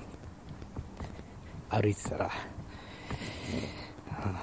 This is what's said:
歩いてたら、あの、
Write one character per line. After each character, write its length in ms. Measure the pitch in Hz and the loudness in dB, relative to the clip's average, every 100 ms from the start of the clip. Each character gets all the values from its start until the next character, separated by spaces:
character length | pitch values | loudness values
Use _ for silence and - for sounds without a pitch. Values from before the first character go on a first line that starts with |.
| - - - - - - - - - - - - - - - - - | -4 -8 -10 -10 -10 -8 -6 -6 -6 -6 -6 -6 -8 -10 -10 -8 4
歩 180 | 110 104 | 8 8
い 80 | 98 | 6
て 140 | - | 4
た 80 | - | 4
ら、 140 | - - - - - - - - - - - - - - - - - - - - | 4 2 -2 -4 -6 -8 -8 -8 -4 -2 -2 -2 0 2 0 -2 -6 -8 -4 0
あ 40 | 101 | 2
の、 60 | 92 | 2